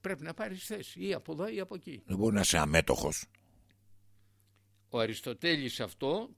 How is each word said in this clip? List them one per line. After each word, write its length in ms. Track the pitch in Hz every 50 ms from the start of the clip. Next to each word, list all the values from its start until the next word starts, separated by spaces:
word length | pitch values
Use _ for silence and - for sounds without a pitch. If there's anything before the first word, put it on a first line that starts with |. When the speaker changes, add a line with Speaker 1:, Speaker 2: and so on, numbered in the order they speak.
Speaker 1:
Πρέπει 220 | _ 190 190 135 147
να 120 | 160 165
πάρεις 300 | - 214 220 190 185 -
θέση, 420 | - 214 208 - - - 180 180
ή 60 | 196 190
από 180 | - - - 160
εδώ 160 | 147 180 220
ή 120 | 226 202
από 140 | 190 180 170
εκεί. 280 | 165 - - - 104 -
Speaker 2:
Δεν 120 | - 95
μπορεί 180 | 95 104 113 101
να 60 | 104
είσαι 180 | 95 - - 82
αμέτωχος. 680 | 76 76 76 82 - - 62 - - 71 78 - - _ _ _ _ _ _ _ _ _ _ _ _ - - - _ - - _ _ _ _ _ _ _ _ _ _ _ _ _ _ _
Speaker 1:
Ο 100 | - 120
Αριστοτέλης 840 | 113 110 110 104 - - 120 - - 170 170 151 135 123 - -
αυτό 500 | 123 104 - _ - 135 156 202 233 - -